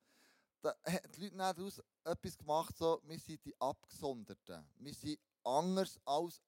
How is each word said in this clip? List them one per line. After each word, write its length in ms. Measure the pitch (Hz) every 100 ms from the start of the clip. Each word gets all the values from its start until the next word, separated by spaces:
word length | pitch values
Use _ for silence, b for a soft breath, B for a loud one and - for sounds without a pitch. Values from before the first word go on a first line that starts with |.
| b b b b b _
Da 120 | 156 -
haben 280 | - 170 -
die 100 | 147
Leute 140 | 196 190
dann 200 | 190 170
daraus 260 | 196 - - _
etwas 320 | 165 175 190 -
gemacht, 400 | 147 151 165 -
so, 240 | 165 165
wir 140 | 147 156
sind 260 | - 156
die 140 | 135 -
Abgesonderten. 1080 | 131 147 - - 143 123 101 95 - 85 76 -
Wir 160 | 139
sind 240 | - 151 151 _ _
anders 560 | - 139 180 190 190 -
als 360 | - 143 170 -